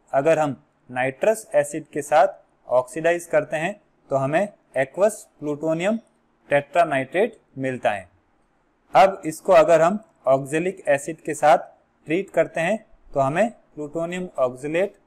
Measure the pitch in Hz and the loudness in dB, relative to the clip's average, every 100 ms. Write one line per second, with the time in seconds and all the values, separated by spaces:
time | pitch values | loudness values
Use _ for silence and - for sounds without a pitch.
0 | _ 135 143 156 151 123 _ _ - 127 | _ 0 2 2 0 -4 _ _ -12 -6
1 | 131 135 202 220 - 147 143 160 151 151 | -6 -2 -2 -2 -2 -2 -2 -6 -10 -10
2 | 139 151 175 - _ _ - 123 123 160 | 0 4 4 0 _ _ -4 -2 -2 -2
3 | 160 175 170 156 147 156 170 208 _ _ | -2 -2 -2 -2 -2 -4 -6 -8 _ _
4 | _ 135 135 156 202 - _ 127 135 - | _ -4 0 -2 -2 -6 _ -4 -4 0
5 | 208 214 - _ 147 147 160 160 185 226 | 0 0 -12 _ -8 -6 -4 -2 -2 -4
6 | - _ _ _ _ 143 - 175 165 135 | -8 _ _ _ _ -2 0 0 0 0
7 | 131 165 220 - _ - 131 123 117 101 | -2 -2 -2 -4 _ -10 -8 -4 -4 -4
8 | 92 _ _ _ _ _ _ _ _ 156 | -8 _ _ _ _ _ _ _ _ 4
9 | 196 - 160 156 - 175 185 165 165 202 | 4 2 -8 -6 4 6 6 6 4 0
10 | - _ - 135 139 156 175 190 - 139 | -8 _ 0 0 0 -4 -4 -4 -2 -2
11 | - 160 - 147 147 175 - _ _ _ | -2 -10 -8 0 4 4 0 _ _ _
12 | - 165 196 - 151 - 165 220 - _ | -6 -4 -2 -2 -2 -2 -4 -4 -8 _
13 | - 139 135 160 226 - _ 151 147 160 | -8 -2 0 0 -2 -4 _ -14 -10 -8
14 | 170 180 185 - 127 127 147 165 170 - | -8 -8 -8 -4 -4 -4 -6 -4 -4 -6